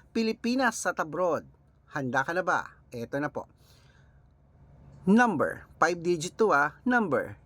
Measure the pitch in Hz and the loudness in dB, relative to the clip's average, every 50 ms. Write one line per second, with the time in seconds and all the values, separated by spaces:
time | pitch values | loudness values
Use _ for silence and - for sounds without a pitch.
0 | - _ _ 226 226 220 220 - - 233 247 269 262 233 - - - 185 170 - | -20 _ _ -2 -2 0 -2 -2 -2 -2 0 2 0 0 -2 -2 -6 -4 -4 -4
1 | 175 156 147 165 185 175 151 113 78 67 - _ _ _ _ _ _ _ - 156 | -6 -4 -2 -2 0 0 0 -2 -4 -10 -20 _ _ _ _ _ _ _ -8 -6
2 | 135 127 117 131 135 - 170 185 180 180 165 123 69 - - - - _ - 120 | -6 -2 -2 -2 -2 0 -2 -2 0 0 -2 -2 -2 -6 -16 -20 -20 _ -12 -10
3 | 117 113 - 139 147 147 - - - - - _ _ _ - - _ - _ - | -10 -6 -6 -6 -6 -6 -8 -10 -12 -12 -20 _ _ _ -20 -20 _ -20 _ -20
4 | - _ _ - _ _ _ _ _ _ _ - - - - - - - - - | -20 _ _ -20 _ _ _ _ _ _ _ -20 -20 -20 -20 -20 -20 -20 -20 -6
5 | - 180 202 233 247 233 190 131 107 82 - - - - - - 160 165 180 170 | 2 4 6 6 6 4 2 0 -2 -2 -2 -8 -14 -20 -2 0 0 0 2 -2
6 | 165 180 175 160 151 180 - - 226 202 156 143 143 151 - - - 247 247 240 | 0 -2 -2 0 -2 -8 -2 0 2 4 4 4 2 0 -2 -6 -4 0 0 2
7 | 214 170 131 107 82 - 101 - - | 2 2 0 -2 -2 -4 -10 -16 -20